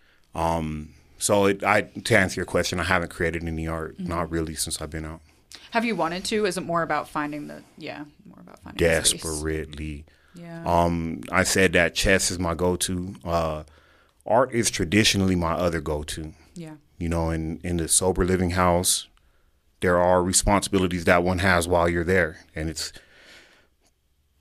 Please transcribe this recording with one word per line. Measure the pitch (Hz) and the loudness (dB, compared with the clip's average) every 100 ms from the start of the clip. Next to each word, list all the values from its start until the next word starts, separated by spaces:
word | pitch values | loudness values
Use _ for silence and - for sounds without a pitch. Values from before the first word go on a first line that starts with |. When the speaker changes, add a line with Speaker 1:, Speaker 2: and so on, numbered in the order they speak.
| _ _ _ | _ _ _
Speaker 1:
Um, | 80 82 82 78 78 76 - _ - | -4 0 0 -2 -6 -10 -18 _ -6
so | - 104 98 | 0 4 4
it, | 98 | 2
I, | 98 104 | 2 2
to | 90 - - 110 | 0 -6 2 4
answer | 92 95 | 4 0
your | |
question, | 90 90 85 90 | -2 0 0 -2
I | |
haven't | 85 92 85 | 2 2 0
created | - 82 80 | -2 -2 -2
any | 82 80 80 | -4 -4 -4
art, | 80 80 - | -4 -8 -8
Speaker 2:
Mm-hmm. | 90 | -6
Speaker 1:
not | 85 82 | -4 -2
really, | 82 80 | -2 -4
since | 78 - 80 | -4 -6 -6
I've | 80 | -8
been | 80 78 | -8 -10
out. | 78 _ _ _ - - | -12 _ _ _ -20 -8
Speaker 2:
Have | 233 | -4
you | 233 196 | -2 -2
wanted | 160 175 202 | -2 -4 -4
to? | 214 | -2
Is | 208 175 | 0 -2
it | |
more | 170 170 | -4 -2
about | 160 151 - | -2 -2 -4
finding | 156 147 147 147 | -6 -6 -8 -12
the, | 151 - - | -16 -18 -16
yeah, | 151 - 147 _ - | -14 -14 -16 _ -20
more | - | -20
about | - - | -20 -20
finding | - - 82 | -12 0 2
the | 80 | 2
space? | 76 - | 0 -2
Speaker 1:
Desperately. | 80 78 78 78 76 73 78 73 76 _ _ | -4 -4 -4 -4 -6 -10 -10 -10 -14 _ _
Speaker 2:
Yeah. | 170 170 85 85 | -20 -16 -10 0
Speaker 1:
Um, | 85 85 85 82 80 - | 2 4 2 -2 -6 -4
I | 87 | 0
said | 92 101 95 | 2 4 4
that | 87 85 | 4 2
chess | - 104 95 - | 2 2 2 2
is | 90 | -2
my | 90 | -2
go-to. | 82 90 90 - 92 90 101 | 0 0 0 -2 -4 -6 -10
Uh, | 90 85 82 76 76 - _ _ _ _ - | -4 -2 -2 -6 -10 -20 _ _ _ _ 0
art | 113 131 | 2 2
is | 117 107 | 0 0
traditionally | - 87 101 110 101 95 90 | -2 2 4 4 4 2 2
my | 85 | 0
other | 80 87 82 | 0 0 0
go-to. | 73 76 76 - 78 - _ | -2 -6 -6 -10 -10 -14 _
Speaker 2:
Yeah. | - 156 156 _ - | -16 -16 -16 _ -8
Speaker 1:
You | 85 | -4
know, | 82 - | -2 0
in, | 82 80 82 | -2 -4 -6
in | 90 87 | -4 -2
the | 78 | 0
sober | - 92 90 | 0 2 2
living | 90 90 90 | 2 2 2
house, | 90 90 87 92 - - _ _ _ _ _ _ - | 2 4 4 2 -2 -4 _ _ _ _ _ _ -2
there | 92 87 | 2 4
are | 90 92 | 6 4
responsibilities | 90 92 - 101 - 98 92 90 | 4 2 2 2 2 0 0 0
that | 82 87 | 4 4
one | 87 90 | 4 2
has | 95 90 85 | 2 2 4
while | 87 87 | 4 4
you're | 87 | 2
there. | 82 92 80 78 - | 2 2 2 -2 -14
And | - 80 | -6 -6
it's | 76 - - - - - - - _ _ _ _ _ _ _ _ _ | -6 -10 -12 -20 -20 -20 -20 -20 _ _ _ _ _ _ _ _ _